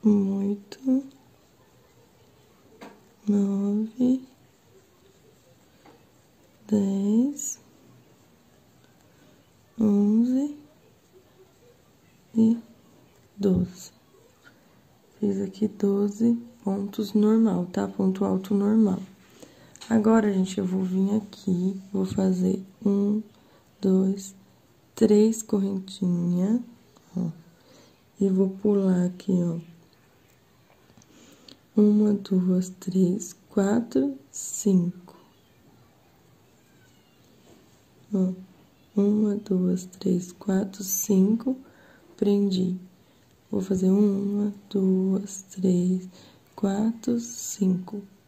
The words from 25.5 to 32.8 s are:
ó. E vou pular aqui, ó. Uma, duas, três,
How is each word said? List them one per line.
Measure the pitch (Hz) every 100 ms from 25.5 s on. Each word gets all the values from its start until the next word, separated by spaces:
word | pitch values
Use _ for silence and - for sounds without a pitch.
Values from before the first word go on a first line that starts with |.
| 208 196 196 190 - 180 175 175 180 185 240 - - _ - _ 180
ó. | 175 - - _ _ - - _ _ _
E | 196
vou | 190 190
pular | 190 208 202 190 180 180
aqui, | 180 -
ó. | 185 175 165 165 - _ _ _ _ _ _ _ _ _ _ _ - _ - - - - - _ -
Uma, | 208 208 214
duas, | 202 - 185 180 180 185
três, | -